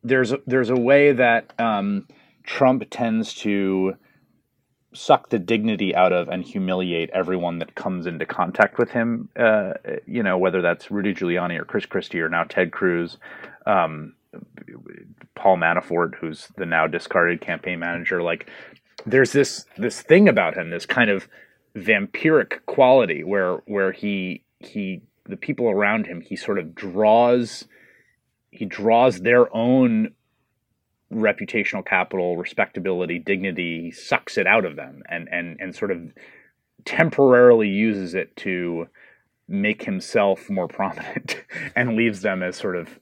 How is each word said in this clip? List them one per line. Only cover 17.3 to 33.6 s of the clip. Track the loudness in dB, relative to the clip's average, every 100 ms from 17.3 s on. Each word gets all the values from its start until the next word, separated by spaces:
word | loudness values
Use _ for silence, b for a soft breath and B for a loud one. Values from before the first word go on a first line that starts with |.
| 0
campaign | -6 -8 -8 -8
manager. | -6 -6 -4 -4
Like, | -4 -6 -10 B B B _ -16 0
there's | 2 4
this, | 2 0 -4 -16 -8
this | -8 -8
thing | 4 8 8
about | 6 0 -2
him, | -8
this | -8 -4
kind | 0 2
of | 0 -4 b b b _ -8
vampiric | 0 0 0 -2 2 4 2 -8 -6
quality | 2 6 6 4 -2
where, | -2 0 0 -2 -4
where | -2 -2
he, | -2 -6 -4 -6 -10 _ _
he, | -14 -10 -8 -10 _ _ -16
the | -12
people | -10 -4 -2
around | 0 0 -2 -4
him, | -10
he | -12 -10
sort | -6 -6
of | -6
draws, | -12 -8 2 6 6 6 2 0 -10 -18 b b b b b _ _ _
he | -12 -10
draws | -4 2 4 4 2
their | 2 4 4 2
own | 2 4 4 2 -2 _ _ _ _ _ _ _ _ _ _
reputational | 0 0 0 -4 -4 -4 -6 -2
capital, | -2 -2 -2 -2 -4
respectability, | -6 -4 -4 -4 -4 -4 -4 -6
dignity, | -4 -4 -4 -6